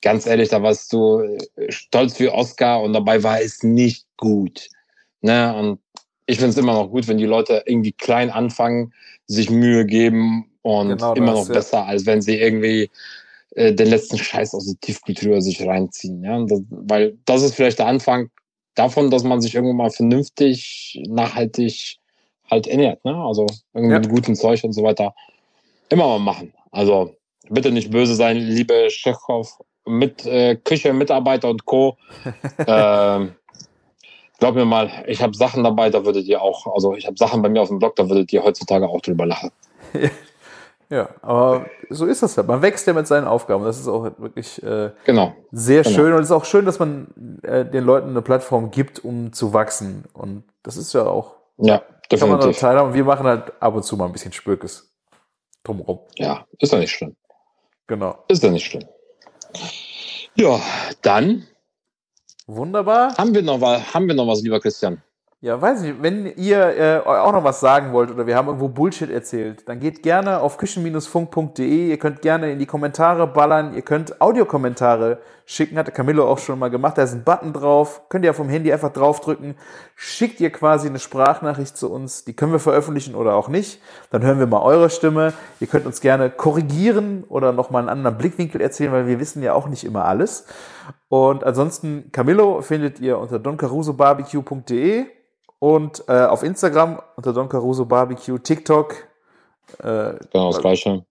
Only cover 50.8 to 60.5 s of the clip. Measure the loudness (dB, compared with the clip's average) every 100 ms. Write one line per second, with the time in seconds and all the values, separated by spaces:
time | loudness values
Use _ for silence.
50.8 | -4 0 0 -2 -6 -16 _ _ 2 2
51.8 | 0 _ -2 2 4 4 4 2 2 4
52.8 | 4 2 2 2 2 0 -2 -4 -2 -2
53.8 | -6 -4 -4 -6 -14 -14 -4 -4 -4 -16
54.8 | _ _ _ _ _ _ _ _ -12 -10
55.8 | -8 -10 _ -8 -6 -6 -10 _ 0 2
56.8 | 0 -6 -12 -16 _ _ _ _ _ _
57.8 | _ -6 -6 -8 _ 2 4 2 -4 -12
58.8 | -16 _ _ _ _ _ -20 -16 -14 -14
59.8 | -16 -18 -16 -16 -12 2 4